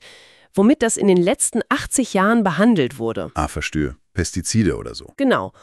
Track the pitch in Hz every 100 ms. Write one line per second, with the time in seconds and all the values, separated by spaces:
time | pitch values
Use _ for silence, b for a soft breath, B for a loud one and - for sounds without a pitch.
0 | B B B B B - 208 302 226 -
1 | 202 180 175 285 - 233 - 277 - -
2 | 240 196 196 233 190 156 226 196 123 -
3 | 113 110 78 - - 76 - 78 69 64
4 | _ - 82 92 - 110 92 58 53 57
5 | - - 269 147 95 B